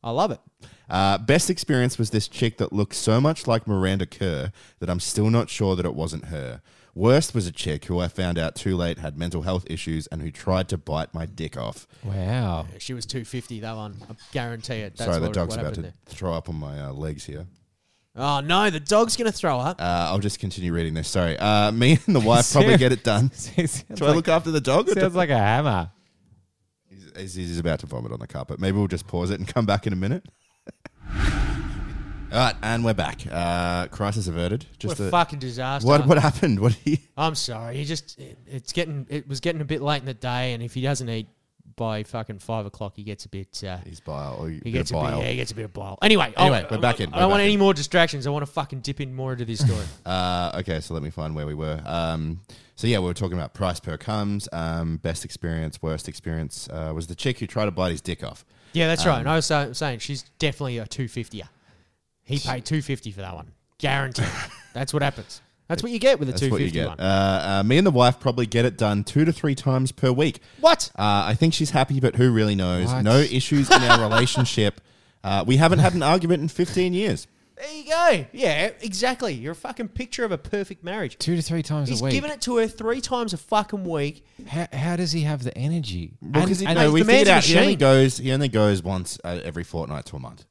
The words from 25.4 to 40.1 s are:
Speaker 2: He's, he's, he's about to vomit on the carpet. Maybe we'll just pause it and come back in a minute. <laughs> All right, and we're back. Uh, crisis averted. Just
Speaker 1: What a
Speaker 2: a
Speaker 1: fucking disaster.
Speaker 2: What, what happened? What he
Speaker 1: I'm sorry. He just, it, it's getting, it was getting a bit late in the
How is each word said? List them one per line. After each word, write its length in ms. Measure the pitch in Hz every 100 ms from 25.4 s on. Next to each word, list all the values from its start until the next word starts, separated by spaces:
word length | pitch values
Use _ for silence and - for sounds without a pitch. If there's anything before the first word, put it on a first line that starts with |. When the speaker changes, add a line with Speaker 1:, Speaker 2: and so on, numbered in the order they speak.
| 101 117 151 107 85 _ _ _ _ _ _ _ _ _ _
Speaker 2:
He's, 460 | 95 95 - 95
he's, 0 |
he's 240 | 90 87 85
about 220 | 85 76
to 60 | 73
vomit 260 | 64 58
on 80 | 58
the 60 | 58
carpet. 320 | - 67 -
Maybe 200 | 95 98
we'll 80 | 101
just 180 | 87 -
pause 220 | 87 90
it 80 | 101
and 80 | 101
come 200 | - 110
back 200 | 98 -
in 60 |
a 40 | 92
minute. 280 | 98 160 -
<laughs> 840 | _ _ _ - - - _ - - - - - - - - - - - - -
All 60 | 113
right, 140 | 123 107
and 220 | 107 117
we're 80 | 117
back. 280 | 101 76 - -
Uh, 560 | 85 85 87 87 90 90
crisis 400 | - 101 107 92
averted. 400 | 82 87 113 - -
Just 200 | 101 139
Speaker 1:
What 60 |
a 40 | 98
Speaker 2:
a 20 |
Speaker 1:
fucking 280 | 175 165 143
disaster. 480 | 127 120 127 139 113
Speaker 2:
What, 200 | 147 139
what 120 | 156
happened? 400 | 147 - 180 101
What 140 | 113
he 280 | 110 - 147 _ -
Speaker 1:
I'm 200 | 160 156
sorry. 400 | - 110 117 127
He 80 |
just, 340 | 147 156 - -
it, 180 | 135 - -
it's 260 | 131 -
getting, 340 | - 165 143 131
it 200 | 147 143
was 100 | 139
getting 200 | 170 165
a 40 |
bit 160 | 143 156
late 200 | 143 147
in 60 |
the 60 | 131